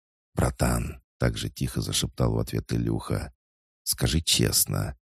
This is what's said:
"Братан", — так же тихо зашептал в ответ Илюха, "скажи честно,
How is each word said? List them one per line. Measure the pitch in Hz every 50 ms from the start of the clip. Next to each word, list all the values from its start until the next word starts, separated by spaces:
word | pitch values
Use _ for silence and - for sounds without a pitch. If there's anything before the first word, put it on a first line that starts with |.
| _ _ _ _ _ _ -
"Братан", — | - - 62 - - 62 62 60 60 58 - - - _ _ _ -
так | 62 60 57 -
же | 57 -
тихо | - - 69 62 - 58
зашептал | 50 50 50 - - - - - 62 57 55
в | 57
ответ | 55 - 58 55 - - 58
Илюха, | 57 57 55 55 55 - - 53 53 - 73 _ _ _ _ _ _ _ _ _ _
"скажи | - - - - - - 76 82
честно, | - - - - 58 - - - - - 50 50 52 55 - _ _ _